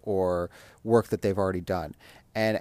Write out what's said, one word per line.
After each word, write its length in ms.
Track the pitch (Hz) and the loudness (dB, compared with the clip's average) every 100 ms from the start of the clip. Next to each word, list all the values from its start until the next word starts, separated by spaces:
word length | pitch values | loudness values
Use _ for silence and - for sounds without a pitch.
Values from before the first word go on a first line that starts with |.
or 460 | - 98 92 90 87 - - - | -4 0 0 0 -4 -10 -20 -14
work 240 | 110 117 - | 2 4 4
that 140 | 107 | -2
they've 160 | 104 98 | -2 0
already 220 | 95 92 | 0 -2
done. 360 | 85 92 78 - - - _ | -4 -4 -4 -12 -20 -20 _
And 240 | 110 110 107 | -2 0 0